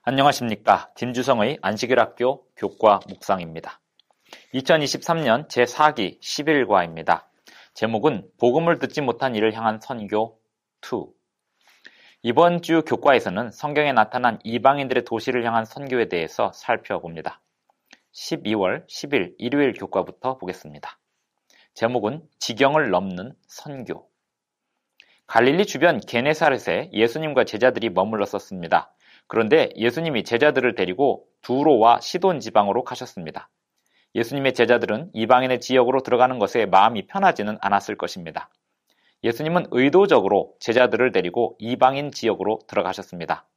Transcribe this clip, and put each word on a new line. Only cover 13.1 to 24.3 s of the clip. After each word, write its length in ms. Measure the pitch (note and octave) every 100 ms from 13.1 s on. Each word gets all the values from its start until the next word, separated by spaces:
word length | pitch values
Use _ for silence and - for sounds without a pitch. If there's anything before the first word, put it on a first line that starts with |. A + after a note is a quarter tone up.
| B2+ G2+ F#2 A#2+
성경에 400 | - D3 D3 D3
나타난 480 | B2 G#2+ B2+ B2 G#2+ A2
이방인들의 580 | A#2+ B2+ C#3+ C3+ B2
도시를 400 | - A2+ A#2+ B2 A#2
향한 200 | A2+ A2+
선교에 420 | - C#3 B2+ G#2
대해서 420 | F2 D#2+ - G#2+
살펴봅니다. 880 | - - A2+ - F#2 E2+ D#2+ D#2 - _ _ _ _ _ _ _
십이월 720 | - - E3 G#2 G#2+ F#2 C3+ _
십일 480 | - D3 C#3 F2 -
일요일 360 | A#2+ C#3+ C#3
교과부터 640 | G2+ G2+ G2 F2 - B2+ C3
보겠습니다. 600 | F#2 F2+ D#2 D2 - - _ _ _ _ _ _ _
제목은 480 | - A2+ B2 G#2 D3+ _ _
지경을 500 | - A2+ C3+ D#3 C3
넘는 440 | F2+ F#2+ F2+ A2+ - _
선교. 600 | - D3+ C3+ F#2 D#2+ _ _ _